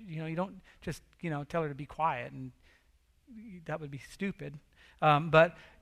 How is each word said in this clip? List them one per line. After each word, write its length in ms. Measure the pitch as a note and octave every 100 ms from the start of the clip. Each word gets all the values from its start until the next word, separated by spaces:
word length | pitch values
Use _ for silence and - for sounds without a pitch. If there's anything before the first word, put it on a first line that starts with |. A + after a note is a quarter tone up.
| G#3+
you 100 | D#3+
know, 80 | D#3+
you 80 |
don't 280 | D#3+ F#3+ F#3 - -
just, 220 | - D3 - -
you 80 | F3
know, 160 | D3
tell 180 | D3 E3+
her 60 | D#3
to 60 |
be 100 | C#3
quiet, 480 | D3 - D#3+ C3 B2
and 200 | C#3 C3 - - - _ _ _ _ - A3 A3+ F3+ D#3+
that 140 | D#3+
would 100 | D3
be 100 | C#3 -
stupid. 480 | - G3 - D3 D3 _ - - -
Um, 260 | D3+ D3 E3
but, 280 | D#3+ E3+ - - -